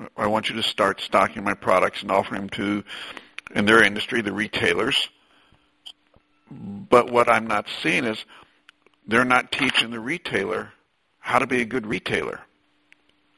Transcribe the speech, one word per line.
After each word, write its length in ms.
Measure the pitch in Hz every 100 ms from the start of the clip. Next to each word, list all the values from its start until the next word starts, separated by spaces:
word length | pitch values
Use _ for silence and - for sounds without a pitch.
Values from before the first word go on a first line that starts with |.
| - -
I 100 | 107
want 220 | 110 104
you 60 | 110
to 80 |
start 380 | 107 - 98 95
stocking 420 | - - 104 113
my 100 | 101
products 480 | 98 110 92 98 -
and 100 | 101
offering 300 | 98 - 101
them 80 | 98
to, 320 | - 104 104 - - - - - - - -
in 100 | 104
their 180 | 147
industry, 380 | 101 104 - 120
the 120 | 101
retailers." 760 | 98 107 - 107 87 113 - - _ _ _ _ _ _ _ - - _ _ _ _ _
But 600 | 135 - 101 98 123 123
what 180 | 120 120
I'm 180 | 113 113
not 200 | 104 - -
seeing 220 | 160 175
is 200 | 120 110 - - - _ _ _ _ _ -
they're 180 | 113 127
not 260 | 123 -
teaching 400 | - 131 - 117
the 80 | 117
retailer 720 | 117 170 - 110 95 101 107 - _ _ _ _
how 200 | - -
to 80 | 123
be 140 | 127
a 40 | 113
good 220 | 127 104
retailer. 540 | 180 - 98 64 50 - _ _ _ _ _ _ _ _